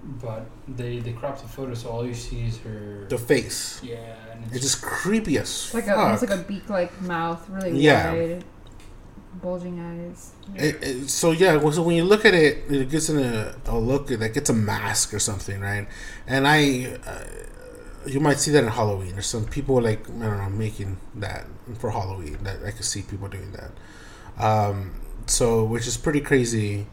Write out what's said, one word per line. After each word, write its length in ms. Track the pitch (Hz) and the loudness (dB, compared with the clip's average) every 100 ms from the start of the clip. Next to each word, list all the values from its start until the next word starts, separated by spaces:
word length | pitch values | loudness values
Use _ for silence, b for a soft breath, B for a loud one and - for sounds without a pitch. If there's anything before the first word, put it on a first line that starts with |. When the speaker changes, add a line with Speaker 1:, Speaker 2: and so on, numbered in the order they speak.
Speaker 1:
But 440 | - 123 117 110 113 - - | -12 -10 -8 -8 -10 -14 -12
they, 320 | 120 120 120 | -8 -6 -4
they 140 | 117 | -6
cropped 280 | 113 143 139 | -6 -6 -8
the 40 | - | -10
photo, 280 | - 131 117 | -10 -8 -6
so 140 | 120 | -6
all 160 | 117 123 | -4 -4
you 100 | 117 | -6
see 300 | - 123 117 | -6 -4 -4
is 100 | 113 | -4
her 460 | 113 107 104 101 101 | -8 -10 -10 -10 -4
Speaker 2:
The 120 | 123 | -4
face. 600 | 117 139 113 - - - | 2 2 2 -6 -8 -10
Speaker 1:
Yeah, 140 | 127 117 117 113 110 | -10 -10 -10 -14 -14
and 120 | 113 113 | -14 -8
it's 100 | 123 | -4
Speaker 2:
It's 80 | 135 | -2
just 160 | - | -2
creepy 560 | - - 170 220 202 127 | -2 -4 2 2 2 0
as 340 | - - - 226 | 0 -6 -4 -4
Speaker 3:
Like 120 | 196 | 2
a, 80 | 202 | 4
almost 260 | 196 214 | 4 4
Speaker 2:
fuck. 100 | 240 | 2
Speaker 3:
like 80 | 196 | 0
a 40 | |
beak-like 580 | 170 196 - 202 175 185 | -2 -8 -2 -2 -2 -4
mouth, 460 | 185 170 165 170 - | -4 -2 -2 -4 -8
really 300 | 190 185 135 | -6 -2 6
Speaker 2:
Yeah. 320 | 151 131 - | 8 8 4
Speaker 3:
wide, 300 | - 165 175 - - - - - - - - - 185 | 0 -2 -4 -10 -18 -20 -18 -18 -18 -20 -20 -18 -10
bulging 360 | 180 180 180 175 | -6 -6 -6 -8
eyes. 520 | 170 170 175 180 - - - 202 | -10 -10 -10 -12 -18 -18 -16 -2
Speaker 2:
It, 280 | 151 - | 0 0
it, 260 | - 127 135 | -4 -6 -4
so 200 | - 170 | 2 2
yeah, 240 | 160 190 151 | 6 6 6
well, 140 | 151 | 4
so 120 | 151 | 4
when 120 | 170 170 | 4 4
you 80 | |
look 220 | 170 208 214 | 6 8 8
at 80 | |
it, 300 | 185 151 - - | 8 6 6 0
it 180 | 139 131 | 0 2
gets 200 | 156 151 | 0 2
in 100 | 151 | 2
a, 360 | 127 113 110 - - | 2 0 -4 -6 -2
a 100 | 117 | 0
look, 320 | 113 135 - | 2 2 0
like, 260 | 120 110 113 | -2 0 0
it's 140 | 143 | 2
a 40 | |
mask 600 | 120 104 104 104 104 - | 2 2 0 0 0 0
or 60 | 104 | 0
something, 420 | 101 98 - 101 | -2 -2 -6 -6
right? 260 | 98 104 101 B B B - | -2 -4 -4 B B B -2
And 220 | 131 139 | 2 6
I, 500 | 151 143 127 127 - - | 6 6 4 -2 -8 -10
uh, 180 | - 50 50 - - - - - - - | -10 -10 -12 -14 -14 -16 -16 -16 -12 -4
you 120 | 135 | 2
might 200 | 151 143 | 4 4
see 100 | - | 6
that 120 | 147 | 6
in 60 | 120 | 6
Halloween, 420 | 110 107 98 92 | 2 2 0 -4
or 80 | 98 | -4
some 240 | - 117 110 | -4 -2 -2
people, 340 | - 139 131 | -2 4 4
like, 300 | 117 104 - | 4 0 -2
I 40 | 110 113 | -6 -2
don't 120 | 101 | -2
know, 100 | 98 | -2
making 480 | 98 110 - 98 95 - | -2 -2 -4 -6 -6 -10
that 320 | 110 104 - - - - 110 | -8 -8 -8 -10 -14 -12 -6
for 140 | 123 | -4
Halloween. 480 | 110 92 95 78 76 | -2 -4 -6 -6 -6
That 160 | 98 95 - | -6 -6 -6
I 60 | |
could 140 | - - | -6 -4
see 180 | 104 | -4
people 240 | - 101 98 | -6 -8 -8
doing 240 | 98 95 | -10 -10
that. 920 | - - - - - - - - - | -12 -14 -14 -18 -18 -18 -18 -16 0
Um, 520 | 107 107 104 98 95 - - - - | 4 4 4 0 -4 -8 -10 -10 -2
so, 360 | - 123 113 | 4 6 6
which 220 | 110 117 120 | 4 0 -2
is 100 | 120 | -2
pretty 260 | - 147 | 2 0
crazy 680 | 143 139 120 113 104 101 101 | 4 4 4 2 0 -2 -6